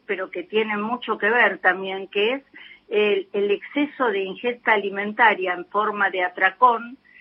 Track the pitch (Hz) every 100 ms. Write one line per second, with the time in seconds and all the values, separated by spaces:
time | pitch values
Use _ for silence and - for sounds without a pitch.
0 | - 190 190 185 175 214 220 208 214 240
1 | 233 214 202 240 214 185 190 185 190 190
2 | 190 202 214 269 - - - - - 208
3 | 208 196 185 202 202 196 - 285 285 -
4 | 240 196 190 180 240 240 - 214 202 196
5 | 202 214 233 185 185 175 175 202 214 208
6 | 196 185 180 190 190 - 254 226 233 262
7 | _ -